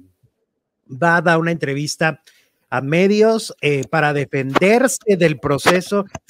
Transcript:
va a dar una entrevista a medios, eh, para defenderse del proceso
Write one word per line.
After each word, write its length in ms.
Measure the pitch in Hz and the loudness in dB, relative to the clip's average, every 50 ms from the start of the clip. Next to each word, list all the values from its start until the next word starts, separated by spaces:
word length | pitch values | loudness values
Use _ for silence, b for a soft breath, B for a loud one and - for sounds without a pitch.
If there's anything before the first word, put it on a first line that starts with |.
| 87 92 _ _ _ _ _ _ _ _ _ _ _ _ _ _ _ - | -18 _ _ _ _ _ _ _ _ _ _ _ _ _ _ _ _ -18
va 280 | 135 127 160 170 165 170 | -6 0 2 2 2 2
a 40 | |
dar 180 | 160 175 165 165 | 2 2 2 2
una 120 | 165 165 | 2 0
entrevista 720 | 170 165 - 139 139 139 147 139 - - 170 160 147 - b b b b b b b _ _ _ | -2 -2 -4 -4 -4 -4 -6 -6 -4 -2 -2 -2 -2 -4 b b b b b b b _ _ _
a 120 | - 123 | -6 -4
medios, 720 | 131 135 151 170 185 196 208 208 214 226 226 226 220 - - - | -2 0 0 2 2 2 2 2 2 2 2 0 -4 -8 -8 -4
eh, 220 | - 147 147 139 131 - | -2 -2 -2 -2 -2 -2
para 260 | - 160 147 147 147 | -2 0 0 0 0
defenderse 840 | 143 139 - - 139 131 135 135 - 170 190 220 247 262 247 - - - - 202 175 | -2 -4 -4 -4 -4 -4 -4 -2 0 2 2 4 4 2 0 -2 -2 -2 0 2 2
del 220 | 175 160 156 120 | 2 2 0 0
proceso 640 | - 139 143 139 - - 180 185 175 - 202 202 196 - - - - _ | -2 -2 -2 0 0 0 0 0 -2 -2 -4 -4 -4 -6 -10 -20 -20 _